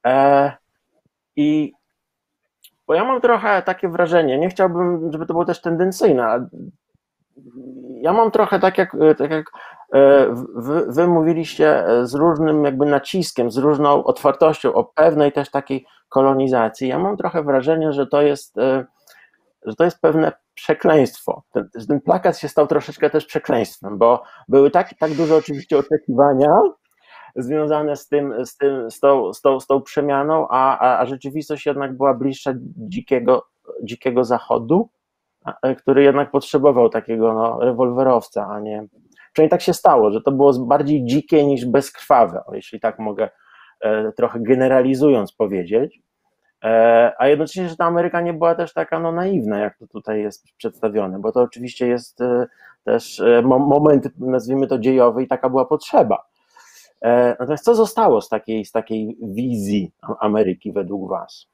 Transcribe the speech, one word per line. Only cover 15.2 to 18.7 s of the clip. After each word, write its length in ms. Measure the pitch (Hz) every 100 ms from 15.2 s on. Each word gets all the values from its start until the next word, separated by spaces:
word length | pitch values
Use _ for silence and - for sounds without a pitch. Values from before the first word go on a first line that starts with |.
| 143
też 200 | 143 139
takiej 340 | 143 - 135 _ _ _
kolonizacji. 800 | 135 135 135 135 127 110 - 131
Ja 120 | 135
mam 180 | 190 202
trochę 260 | 180 170
wrażenie, 500 | 147 139 131 160 156
że 140 | 143 131
to 140 | 143
jest, 360 | 147 139 - 101
e, 280 | 127